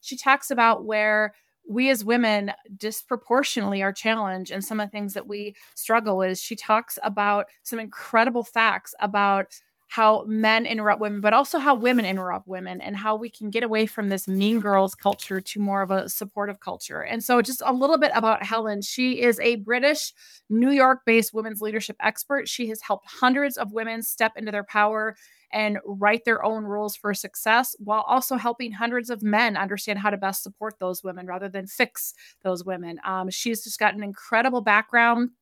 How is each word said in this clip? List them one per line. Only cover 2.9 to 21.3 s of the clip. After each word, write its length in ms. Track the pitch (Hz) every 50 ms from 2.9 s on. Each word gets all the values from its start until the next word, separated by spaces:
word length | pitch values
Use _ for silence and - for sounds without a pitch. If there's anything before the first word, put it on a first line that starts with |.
| 214 - - _ 247 226 _ - 233 254 285 - - 247 202 196 202 196
are 100 | 190 196
challenged 600 | 196 - - 220 226 226 214 190 185 185 185 -
and 120 | - 196 196
some 160 | - 226 214
of 80 | 208 208
the 40 |
things 240 | - 208 208 202 196
that 120 | 208 - -
we 260 | 208 208 208 208 202 _ - - _
struggle 400 | - - - 220 233 226 214 196
with. 240 | 185 190 185 185 180
She 160 | - - 226
talks 420 | 202 - - 214 220 240 - - - -
about 440 | - 202 208 202 202 208 202 202 - _ _ _
some 140 | - - 226
incredible 680 | 220 208 - - - - - 226 226 247 233 240 226
facts 500 | - - 233 226 220 196 190 _ - - -
about 460 | - 208 202 208 202 202 196 196 190 - - - _ _ _ _ _ _
how 340 | - - 220 220 220 214 - 214
men 380 | 214 220 220 220 220 226 233
interrupt 340 | - 226 220 214 214 208 214
women, 200 | 214 208 208 202
but 120 | 196 208 220
also 260 | 240 277 - - 330
how 140 | 269 294 277
women 320 | 233 220 247 254 247 220
interrupt 400 | 185 190 190 185 180 175 185 196
women, 360 | 185 185 185 185 185 180 -
and 140 | - - 202
how 200 | 196 208 214 214
we 140 | 220 233 233
can 200 | _ - 214 208
get 140 | 202 226 233
away 220 | 226 220 220 220
from 240 | 214 - - 208 202
this 180 | 196 190 - -
mean 320 | 190 190 196 208 226 233
girls 360 | 202 208 196 196 190 190 -
culture 440 | _ - 202 202 - - - 190 190
to 200 | 185 - - 208
more 200 | 202 202 196 196
of 100 | 196 185
a 180 | 196 190 165 170
supportive 500 | - - 214 202 _ 208 202 202 196 196
culture. 420 | - 185 185 185 - - - -
And 220 | - - - 233 233
so 180 | - 247 240
just 200 | 226 240 262 - -
a 80 | - 254
little 240 | 254 262 277 330 302
bit 140 | 294 285 -
about 320 | 226 220 220 220 - 208
Helen. 360 | 196 220 226 220 220 208 202
She 400 | 196 - - - 254 254 254 -
is 180 | 240 240 226 -
a 160 | - 233 240 226
British, 560 | 196 208 233 247 247 285 302 294 - - _ _ - - - - _ _
New 220 | 208 226 240 262
York-based 640 | 285 277 262 262 262 254 _ - 226 226 220 -